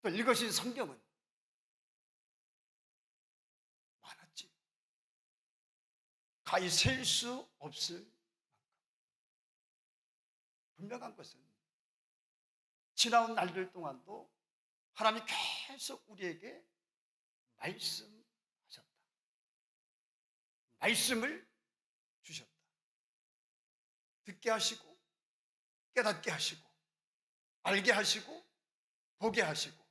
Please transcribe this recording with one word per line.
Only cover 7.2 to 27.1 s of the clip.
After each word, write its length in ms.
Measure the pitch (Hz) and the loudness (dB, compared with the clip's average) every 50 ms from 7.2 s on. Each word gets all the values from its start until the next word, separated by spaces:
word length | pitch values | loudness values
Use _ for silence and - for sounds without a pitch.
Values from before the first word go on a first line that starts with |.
| 240 240 247 262 - - _ | 2 0 -4 -6 -8 -14 _
없을 420 | _ 143 151 - - - - 170 175 | _ -14 -12 -6 -4 -4 -4 -4 -8
만큼. 200 | 208 - _ _ _ _ _ _ _ _ _ _ _ _ _ _ _ _ _ _ _ _ _ _ _ _ _ _ _ _ _ _ _ _ _ _ _ _ _ _ _ _ _ _ _ _ _ _ _ _ _ _ _ _ _ | -14 -18 _ _ _ _ _ _ _ _ _ _ _ _ _ _ _ _ _ _ _ _ _ _ _ _ _ _ _ _ _ _ _ _ _ _ _ _ _ _ _ _ _ _ _ _ _ _ _ _ _ _ _ _ _
분명한 400 | - 185 202 233 247 233 226 208 | -14 -12 -10 -10 -10 -12 -14 -16
것은 280 | - 151 - - 127 _ _ _ _ _ _ _ _ _ _ _ _ _ _ _ _ _ _ _ _ _ _ _ _ _ _ _ _ _ _ _ | -16 -20 -20 -20 -20 _ _ _ _ _ _ _ _ _ _ _ _ _ _ _ _ _ _ _ _ _ _ _ _ _ _ _ _ _ _ _
지나온 400 | - - 240 226 240 226 226 226 | 0 0 6 6 4 4 6 2
날들 360 | 214 180 180 165 190 185 185 - | 0 0 0 -2 -4 -6 -6 -8
동안도 580 | 185 165 147 135 127 - 185 208 - - _ _ _ _ _ _ _ _ _ _ _ _ _ _ | -10 -10 -10 -10 -10 -16 -16 -16 -16 -18 _ _ _ _ _ _ _ _ _ _ _ _ _ _
하나님이 320 | - 214 220 220 226 226 | 2 2 4 4 2 -4
계속 840 | - - - - - - - - - 269 269 - - 269 - _ - | -4 -2 -2 -2 -2 -4 -6 -8 -12 -10 -8 -8 -8 -8 -10 _ -20
우리에게 560 | 214 185 196 175 160 160 185 240 - 330 - _ _ _ _ _ _ _ _ _ _ _ _ _ _ _ _ _ _ | -14 -8 -6 -6 -6 -6 -10 -14 -16 -16 -20 _ _ _ _ _ _ _ _ _ _ _ _ _ _ _ _ _ _
말씀하셨다. 1300 | _ - 160 170 - - - - - 214 208 214 - - _ _ _ _ _ _ _ _ _ - - - _ _ _ _ _ _ _ _ _ _ _ _ _ _ _ _ _ _ _ _ _ _ _ _ _ _ _ _ _ _ _ _ _ _ _ _ _ _ _ | _ -6 -6 -6 -4 -4 -4 -4 -4 -8 -14 -20 -20 -20 _ _ _ _ _ _ _ _ _ -20 -20 -20 _ _ _ _ _ _ _ _ _ _ _ _ _ _ _ _ _ _ _ _ _ _ _ _ _ _ _ _ _ _ _ _ _ _ _ _ _ _ _
말씀을 680 | - 202 233 - - 240 262 226 226 285 320 - - _ _ _ _ _ _ _ _ _ _ _ _ _ _ _ | 0 2 2 4 2 2 2 0 0 -2 -6 -8 -14 _ _ _ _ _ _ _ _ _ _ _ _ _ _ _
주셨다. 280 | _ - 160 156 - _ _ _ _ _ _ _ _ _ _ _ _ _ _ _ _ _ _ _ _ _ _ _ _ _ _ _ _ _ _ _ _ _ _ _ _ | _ -14 -14 -14 -14 _ _ _ _ _ _ _ _ _ _ _ _ _ _ _ _ _ _ _ _ _ _ _ _ _ _ _ _ _ _ _ _ _ _ _ _
듣게 260 | - 185 - - 226 | -20 -20 -4 0 0
하시고, 480 | 220 214 - - 233 220 - - - _ _ _ _ _ _ _ _ _ _ _ _ _ _ _ _ _ _ _ _ | 2 2 2 0 -2 -4 -14 -20 -20 _ _ _ _ _ _ _ _ _ _ _ _ _ _ _ _ _ _ _ _
깨닫게 380 | 254 233 214 202 - - 226 | 2 2 2 0 0 -4 -4
하시고, 340 | 160 156 - - 170 - - _ _ _ _ _ _ _ _ _ | -2 -2 -2 -4 -4 -8 -16 _ _ _ _ _ _ _ _ _